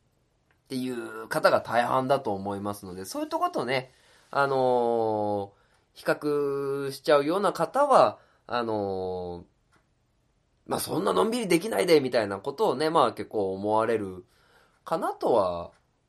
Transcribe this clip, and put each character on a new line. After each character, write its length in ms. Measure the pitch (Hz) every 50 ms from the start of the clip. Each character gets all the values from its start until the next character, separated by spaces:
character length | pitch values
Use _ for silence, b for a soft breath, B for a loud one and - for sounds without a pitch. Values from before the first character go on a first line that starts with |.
| _ _ _ _ _ _ _ _ _ _ _ _ _
っ 20 | -
て 80 | 135
い 140 | 127 127 127
う 360 | 123 117 113 113 110 110 113 -
方 220 | - - - 185
が 100 | 139 113
大 220 | - - 110 120 120
半 240 | 123 131 131 131 127
だ 120 | 117 104
と 140 | - 113 101
思 220 | 95 98 101 101
い 40 | 98
ま 140 | 101 101 104
す 120 | - -
の 100 | 92 90
で、 100 | 92 -
そ 140 | - - 294
う 40 | 311
い 20 | 311
う 20 |
と 100 | 330 330
こ 100 | 349 359
と 160 | 359 254 127
ね、 260 | 117 135 127 127 b b b b b b b b b
あ 160 | b 135 139
の 1080 | 139 135 131 127 127 123 123 120 117 117 117 113 110 107 107 104 104 104 101 98 98 b b b b b b b b _
ー、 40 | -
比 40 | -
較 880 | - 151 151 147 151 147 147 143 139 139 139 139 139 139 139 139 139
し 80 | 135 -
ち 140 | - 165 151
ゃ 40 | 143
う 80 | 143
よ 120 | 151 170 196
う 20 |
な 140 | 202 175 160
方 320 | - 165 - - 254 285
は、 340 | 285 262 185 131 107 - b b b b b b
あ 160 | - 113 120
の 840 | 117 113 110 107 101 98 95 95 92 92 92 92 90 90 87 85 87 _ _ _ _ _ _ _ _ _ _ _ _ _ _ _ _ _ _ _ _ _ _ _ _
ー、 40 | -
ま 80 | - 123
あ、 20 |
そ 180 | - - - 156
ん 60 | 190
な 80 | 202 190
の 100 | 185 190
ん 80 | 226
び 80 | 240 247
り 80 | 226 175
で 120 | 175 165
き 100 | 170 -
な 100 | - 202
い 80 | 190 175
で、 140 | 165 151
み 100 | 131 127
た 100 | 123 120
い 60 | 107 98
な 120 | 98 95
こ 120 | - 139
と 180 | 135 - 220 185
を 60 | 131
ね、 140 | 127 156 160
ま 160 | 165 160 131
あ、 80 | 113 101
結 160 | - 101 -
構 240 | - 110 98 95 95
思 200 | 95 101 104 107
わ 140 | 110 113 113
れ 100 | 117 110
る 280 | 101 95 92 90 - b b b b b b b b b b b b
か 140 | - 165 170
な 160 | 269 370 415
と 180 | 415 - 190
は 400 | 131 110 95 90 87 85 82 - - _ _ _ _ _ _